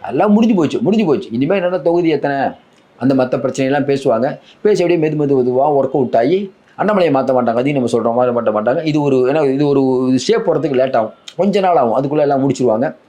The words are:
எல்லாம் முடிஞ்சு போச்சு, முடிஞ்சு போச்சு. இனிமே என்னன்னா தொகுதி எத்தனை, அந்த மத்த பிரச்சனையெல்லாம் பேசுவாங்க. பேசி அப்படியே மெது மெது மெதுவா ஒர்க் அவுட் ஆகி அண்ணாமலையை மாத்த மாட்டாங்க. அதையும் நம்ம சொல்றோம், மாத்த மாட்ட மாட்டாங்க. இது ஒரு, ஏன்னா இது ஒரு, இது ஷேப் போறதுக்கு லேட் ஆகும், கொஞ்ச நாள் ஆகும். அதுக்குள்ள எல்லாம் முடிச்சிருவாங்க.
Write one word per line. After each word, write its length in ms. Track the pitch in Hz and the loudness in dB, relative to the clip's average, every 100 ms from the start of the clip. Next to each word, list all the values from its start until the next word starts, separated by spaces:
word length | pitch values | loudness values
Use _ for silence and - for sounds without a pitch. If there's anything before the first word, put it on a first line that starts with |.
| - | -6
எல்லாம் 240 | 120 202 208 | -2 2 4
முடிஞ்சு 180 | 226 | 4
போச்சு, 240 | 208 147 - 123 | 2 0 0 0
முடிஞ்சு 180 | 220 202 | 0 2
போச்சு. 220 | 123 - 113 | 0 -2 -4
இனிமே 180 | 139 196 | -2 0
என்னன்னா 200 | 175 180 | -2 -2
தொகுதி 260 | 156 170 165 | 0 0 0
எத்தனை, 300 | 151 147 139 139 - _ _ _ _ | 0 -2 -2 -4 -6 _ _ _ _
அந்த 140 | 127 | -2
மத்த 220 | 135 127 135 | 0 0 -2
பிரச்சனையெல்லாம் 420 | 131 127 135 143 135 | -4 -4 -2 -2 0
பேசுவாங்க. 360 | 139 139 113 127 - - - | -2 0 0 -2 -6 -16 -4
பேசி 180 | 208 190 | 0 0
அப்படியே 180 | 175 170 | 2 2
மெது 120 | 156 151 | 0 0
மெது 160 | 147 139 | 0 2
மெதுவா 280 | 123 127 143 143 | 2 2 2 2
ஒர்க் 180 | 135 151 | 0 -2
அவுட் 200 | 120 117 | 0 0
ஆகி 180 | 123 185 196 - _ - | 0 0 -4 -14 _ -6
அண்ணாமலையை 320 | 175 208 170 | -2 0 2
மாத்த 180 | 139 175 127 | 0 0 0
மாட்டாங்க. 240 | 120 117 | 0 0
அதையும் 160 | 135 147 | -2 -2
நம்ம 120 | 120 | 0
சொல்றோம், 220 | 117 113 117 | 0 0 0
மாத்த 140 | 123 117 | 0 0
மாட்ட 160 | 110 107 | 0 -2
மாட்டாங்க. 260 | 107 143 160 | 0 -2 0
இது 80 | 151 | 0
ஒரு, 140 | 143 131 127 | 0 2 2
ஏன்னா 120 | 147 143 | 0 0
இது 100 | 135 147 | 0 0
ஒரு, 160 | 139 135 127 131 | 2 2 0 0
இது 100 | 131 - | -2 0
ஷேப் 200 | 226 - | -2 0
போறதுக்கு 320 | 160 151 127 | -2 0 0
லேட் 180 | 131 123 | 0 0
ஆகும், 140 | 110 - - - | -2 -8 -20 -4
கொஞ்ச 240 | 196 196 | 0 0
நாள் 200 | 190 170 | 2 2
ஆகும். 140 | 123 110 | 2 0
அதுக்குள்ள 280 | 139 151 143 | -2 0 0
எல்லாம் 160 | 139 | 0
முடிச்சிருவாங்க. 440 | 139 131 123 110 139 - | 0 0 0 0 -2 -6